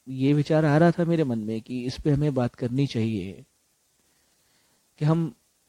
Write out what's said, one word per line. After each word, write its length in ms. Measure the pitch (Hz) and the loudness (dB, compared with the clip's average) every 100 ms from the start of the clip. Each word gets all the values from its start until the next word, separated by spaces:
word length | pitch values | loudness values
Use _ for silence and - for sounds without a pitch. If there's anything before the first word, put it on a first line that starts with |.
| - | -10
ये 240 | 131 135 | -2 2
विचार 320 | 147 143 156 | 2 2 2
आ 140 | 156 147 | 4 4
रहा 120 | 170 | 4
था 140 | 165 | 2
मेरे 200 | 165 170 | 0 0
मन 140 | 139 117 | 0 -2
में 220 | 107 110 | -4 -8
कि 240 | - 127 | -8 -8
इस 160 | 123 - | -8 -4
पे 100 | 156 | -2
हमें 240 | 143 151 | 0 0
बात 200 | 131 120 | 0 -2
करनी 320 | - 120 131 139 | -4 -4 -2 -2
चाहिए 580 | 120 110 107 92 - 139 _ _ _ _ _ _ _ _ _ _ _ _ _ _ - | -2 -2 -4 -6 -12 -20 _ _ _ _ _ _ _ _ _ _ _ _ _ _ -2
कि 60 | |
हम, 300 | 151 165 165 - _ _ | 0 0 -2 -8 _ _